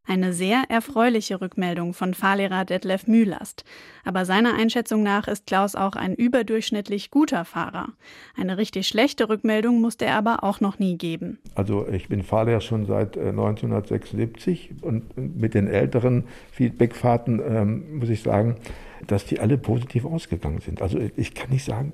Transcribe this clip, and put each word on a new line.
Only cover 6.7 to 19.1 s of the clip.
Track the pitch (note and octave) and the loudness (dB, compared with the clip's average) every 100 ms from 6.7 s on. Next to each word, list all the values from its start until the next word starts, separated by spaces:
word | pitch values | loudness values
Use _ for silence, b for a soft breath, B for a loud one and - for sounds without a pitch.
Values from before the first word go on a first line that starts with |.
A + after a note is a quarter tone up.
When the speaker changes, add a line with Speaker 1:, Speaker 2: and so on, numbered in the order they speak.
| G#3 G3+ G3+ - | -4 -2 -6 0
Speaker 1:
guter | C#4 D4+ G3+ | 2 2 2
Fahrer. | E3+ - E3+ F#3+ - - B B B - | -4 -4 -6 -6 -8 -12 B B B -4
Eine | F#3 F#3+ | -2 0
richtig | A3 F#3+ F#3+ | -2 -2 -2
schlechte | G#3+ C#4 - G#3+ | 2 2 2 0
Rückmeldung | G#3+ A3+ G#3+ A#3 A#3+ | 0 2 2 4 4
musste | A3+ - - | 2 0 0
er | G#3 | 2
aber | A3 A#3 | 2 0
auch | G3 G3+ | 0 0
noch | G3+ - | 0 0
nie | F#3+ E3+ | -2 0
geben. | E3+ E3 F3 - - - | -4 -4 -8 -10 -10 -4
Speaker 2:
Also | G2+ G2+ - | 0 0 0
ich | F#2+ - | -4 -2
bin | G#2+ | -4
Fahrlehrer | F2+ G#2+ A2+ A2+ | 0 2 4 2
schon | - A2+ G#2 | 0 -2 0
seit, | G#2 G#2 - | 0 0 -2
äh, | G2+ | -4
neunzehnhundertsechsundsiebzig | G#2 G#2+ G#2+ A#2+ G#2+ G2+ G#2+ - G#2+ A#2 - - F3 - - | 0 0 0 -2 -2 -2 -4 -4 -4 -4 -4 -2 -2 -4 -10
und | E3 A2+ - - | -4 -4 -4 -8
mit | C3 - A2 G#2+ | -8 -2 0 2
den | G2 | 2
älteren | G2 C3+ B2+ B2 A#2+ - B B | 2 2 2 4 2 0 B B
Feedbackfahrten, | - A#2+ - A#2 - B2 A#2+ A#2+ A2+ | 0 0 4 0 2 2 4 2 0
ähm, | - A2 G2+ A#2 - D3+ | 2 2 2 0 -4 -4
muss | A#2 | 0
ich | A2 | 0
sagen, | - G2+ A#2 A2+ B B B B | 2 2 2 0 B B B B
dass | - | -2